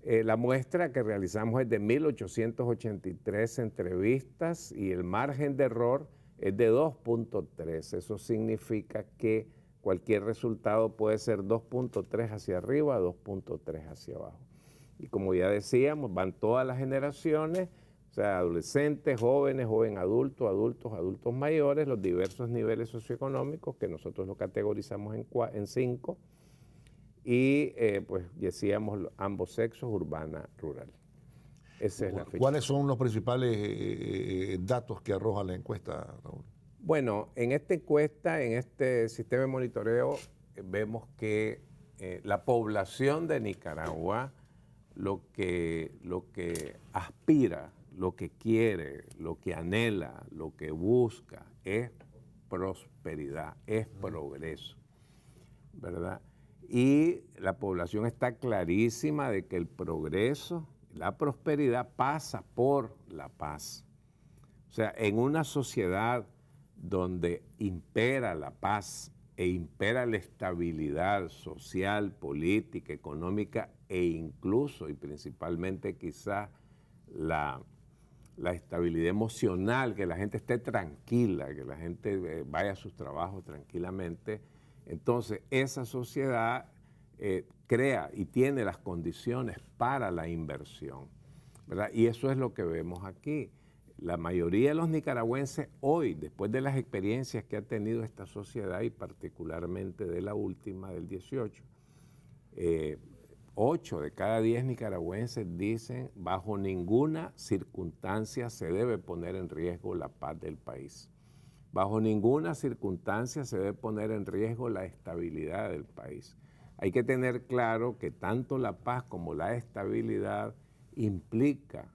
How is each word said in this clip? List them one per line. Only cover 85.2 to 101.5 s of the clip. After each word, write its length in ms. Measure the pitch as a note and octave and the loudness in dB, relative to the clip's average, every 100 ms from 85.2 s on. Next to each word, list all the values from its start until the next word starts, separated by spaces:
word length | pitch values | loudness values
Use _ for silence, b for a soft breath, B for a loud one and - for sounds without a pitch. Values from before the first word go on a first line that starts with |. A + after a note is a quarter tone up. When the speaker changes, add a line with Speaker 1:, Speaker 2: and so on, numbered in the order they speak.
| A2+ G#2 - | 0 -8 -2
Speaker 1:
esa 360 | C3 C3+ C#3 B2 | 0 0 -2 -6
sociedad, 800 | C3 B2 - C3+ B2 A2+ B2+ - - b b b - | -6 -6 -2 0 2 0 -2 -6 -20 b b b -8
eh, 300 | G#2 F#2 - - - | -2 -2 -2 -18 2
crea 440 | A#2 C3+ B2 C#2+ | 4 4 2 -2
y 120 | - F2+ | -6 -2
tiene 400 | - C3 C#3 G#2 | 4 4 4 0
las 120 | F2+ | -2
condiciones 800 | - F2 E2 - - A#2+ A#2+ G2 - - | -6 -4 -4 -4 -4 -2 -4 -6 -16 -2
para 340 | A#2+ C#3 A2 | 0 2 0
la 160 | F2 E2 | -2 -4
inversión, 800 | E2+ D#2+ C#2 D2+ - C#2 C2+ C#2 - B B B B - | -4 -6 -8 -10 -12 -12 -12 -16 -20 B B B B -8
¿verdad? 220 | F#2 G#2 | -2 -2
Y 140 | A#2 A#2 | 6 4
eso 220 | A2+ C3+ | 6 0
es 80 | C3+ | 0
lo 160 | B2+ | 0
que 100 | - | -2
vemos 420 | F2+ E2 D#2+ F2 F#2+ | -2 -2 -4 -8 -10
aquí. 440 | F#2 - D3+ A2+ b b b b - | -10 -6 -4 -6 b b b b -10
La 200 | E2 E2+ | -4 -2
mayoría 520 | E2 F2+ E2+ F#2+ C3+ | 0 2 4 4 4
de 60 | D3+ | 4
los 140 | E3 | 2
nicaragüenses 800 | D#3+ D3 B2+ A2+ B2+ C#3 D3+ C#3+ - | 0 0 -2 0 0 -2 -4 -8 -4
hoy, 360 | C3+ E3 C#3 D#2 | 2 2 2 -2
después 360 | D2+ - G2 | -8 -4 -2
de 80 | B2 | 0
las 160 | C3+ C3+ | 0 -2
experiencias 720 | A#2+ G#2 F#2+ A#2 C3 A#2 - | -2 -2 0 -2 -2 -8 -6
que 100 | G#2 | -8
ha 60 | |
tenido 420 | G#2 A2 G#2 A#2 | -6 -4 -2 -2
esta 220 | A2+ - G2 | -4 -10 -14
sociedad 560 | G#2 G2+ A#2+ G2 F2+ | -12 -10 -8 -6 -4
y 80 | A#2 | -4
particularmente 1160 | A2+ F2+ F2 F2 - E2 E2 F2 F#2 F#2+ F2 F#2+ | -6 -14 -10 -14 -10 -8 -6 -6 -6 -6 -6 -4
de 160 | E2+ | -4
la 120 | F#2+ | -4
última, 580 | G#2 G2+ F2+ - F#2+ F#2+ | -4 -4 -6 -10 -10 -10
del 160 | F2 E2+ | -10 -8
dieciocho, 560 | F#2 - C3+ G#2+ | -10 -8 -6 -6